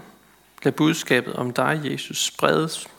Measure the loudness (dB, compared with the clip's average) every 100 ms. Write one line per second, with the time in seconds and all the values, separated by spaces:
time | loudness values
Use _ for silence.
0 | -12 -20 _ _ _ -2 0 4 2 2
1 | 2 0 0 -4 -4 0 0 0 -2 -6
2 | -6 -4 -4 0 2 4 2 -4 -12